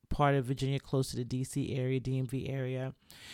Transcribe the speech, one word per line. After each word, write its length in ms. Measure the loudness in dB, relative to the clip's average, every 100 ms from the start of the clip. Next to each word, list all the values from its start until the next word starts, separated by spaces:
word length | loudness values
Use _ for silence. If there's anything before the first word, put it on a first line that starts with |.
| -6
part 260 | 4 6
of 120 | 4 2
Virginia, 340 | 0 0 0
close 300 | 2 0 2
to 60 | -2
the 80 |
D 200 | -2 -2
C 320 | -2 -2 -2 0
area, 240 | 0 0
D 180 | 0 0
M 80 | 0
V 220 | -2 -4
area. 460 | -4 -2 -2 -4 -8 -18 -20 -16